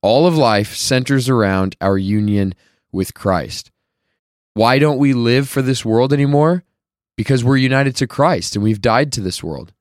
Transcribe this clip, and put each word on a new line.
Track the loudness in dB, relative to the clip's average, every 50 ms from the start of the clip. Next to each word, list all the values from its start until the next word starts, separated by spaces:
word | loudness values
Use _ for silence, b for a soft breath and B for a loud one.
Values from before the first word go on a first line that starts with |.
All | 2 2 2 4 4 2
of | 2 2
life | 2 2 2 0 -2 -2 -6 -8
centers | -4 -2 -2 -2 0 0 -2 0 0 2
around | 2 2 2 2 0 0 -2 -2 -4 _
our | -2 0 0 0
union | 0 -2 -2 0 0 0 0 0 0 -2 -4 _ _ _ _ _ _ _
with | -6 -6 -6 -6 -6
Christ. | -6 -2 -2 -2 -2 -2 -6 -12 -14 -16 -18 _ _ _ _ _ _ _ _ _ _ _ _ _ _ _ _ _
Why | 0 2 2 4 2
don't | 2 2 2 2
we | 2 2
live | 2 2 2 2 2 0 0 -2
for | -4 -4
this | -2 -2 -2 -4 -2
world | 0 2 2 2 2 2
anymore? | 0 0 2 2 2 4 2 2 0 -4 _ _ _ _ _ _ _ _ _ _ -8
Because | -2 0 0 0 2
we're | 2 2 2
united | 2 2 2 2 0 0 0 -2
to | -4 -6
Christ | -2 0 0 0 0 -2 -4 -6 -4
and | -2 0
we've | 0 0 0
died | 0 0 2 2 0 -2
to | -4 -6
this | -6 -6 -6 -6 -8
world. | -10 -10 -10 -12 -18 _ _